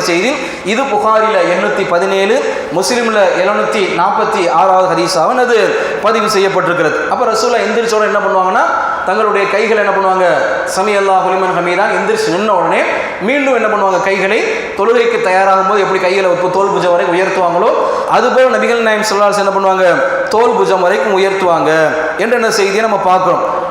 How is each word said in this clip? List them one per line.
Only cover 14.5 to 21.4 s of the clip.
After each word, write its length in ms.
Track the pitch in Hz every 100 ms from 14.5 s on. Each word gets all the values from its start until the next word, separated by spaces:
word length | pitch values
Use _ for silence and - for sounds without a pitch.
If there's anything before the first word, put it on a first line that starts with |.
| - - -
தொழுகைக்கு 440 | 208 240 233 220
தயாராகும் 480 | 190 185 196 190 196
போது 120 | 208
எப்படி 180 | 190 190
கைகளை 300 | 180 196 185
உப்பு-, 220 | 175 180
தோல் 180 | 190 196
புஜம் 220 | 175 180
வரை 140 | 175 190
உயர்த்துவாங்களோ, 640 | 175 190 190 175 170 226 - - - -
அதுபோல 480 | 175 240 247 262 220
நபிகள் 240 | 220 233
நாயகம் 240 | 226 214 214
ஸல்லல்லாஹு 260 | 196 208
அலைஹி 40 | 202
வஸல்லம் 200 | 196 190
என்ன 0 |
பண்ணுவாங்க? 300 | 190 185 185 160 - - -
தோல் 260 | 214 233 -
புஜம் 220 | 190 190
வரைக்கும் 360 | 175 214 214 185
உயர்த்துவாங்க 520 | 196 190